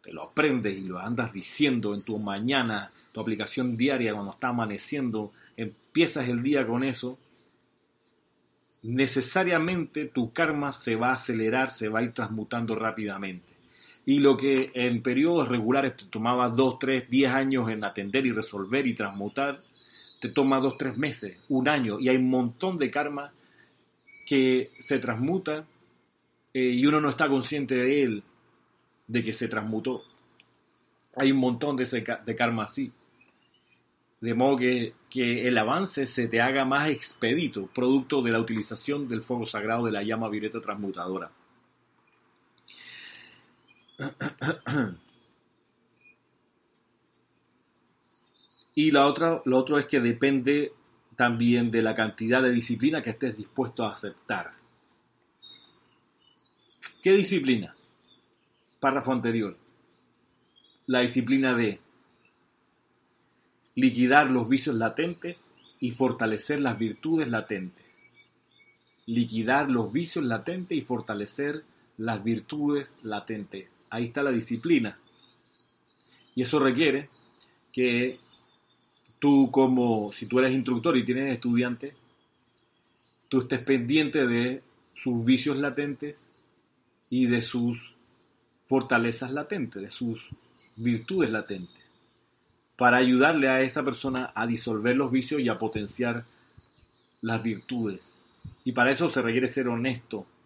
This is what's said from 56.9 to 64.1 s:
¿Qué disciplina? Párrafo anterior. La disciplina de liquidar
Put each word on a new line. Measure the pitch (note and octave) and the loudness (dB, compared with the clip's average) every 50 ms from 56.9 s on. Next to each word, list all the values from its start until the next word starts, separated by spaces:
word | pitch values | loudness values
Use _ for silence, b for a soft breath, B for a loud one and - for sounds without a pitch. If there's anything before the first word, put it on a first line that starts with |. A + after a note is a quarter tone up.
| - _ | -16 _
¿Qué | - F#3 | 4 6
disciplina? | G3 G3+ F#3+ - G3 E3+ C3+ C3 B2+ A2 F#2 - - _ _ _ _ _ _ _ _ _ _ _ _ _ _ _ _ _ _ _ _ _ | 6 6 6 4 0 0 2 2 2 2 0 -8 -14 _ _ _ _ _ _ _ _ _ _ _ _ _ _ _ _ _ _ _ _ _
Párrafo | - C3+ C3 C#3 C3 C3 | 0 0 0 0 0 0
anterior. | C3 A#2+ A2+ A#2 A2+ A#2 G#2+ G2 - _ _ _ _ _ _ _ _ _ _ _ _ _ _ _ _ _ _ _ _ _ _ _ _ _ _ | -2 0 0 0 0 0 -2 -4 -8 _ _ _ _ _ _ _ _ _ _ _ _ _ _ _ _ _ _ _ _ _ _ _ _ _ _
La | - B2+ B2 | 0 2 2
disciplina | B2 A#2+ - C3 A#2 A#2 C3+ C3+ C3+ C3 B2 | 2 2 0 -2 0 2 2 2 2 2 2
de | A#2 A#2 G#2 G2 - _ _ _ _ _ _ _ _ _ _ _ _ _ _ _ _ _ _ _ _ _ _ _ _ _ _ _ _ _ _ _ _ _ _ _ _ _ _ _ | 2 0 0 -2 -6 _ _ _ _ _ _ _ _ _ _ _ _ _ _ _ _ _ _ _ _ _ _ _ _ _ _ _ _ _ _ _ _ _ _ _ _ _ _ _
liquidar | B2+ C3 C3 A2+ A2+ B2+ B2 | 2 2 2 4 4 4 6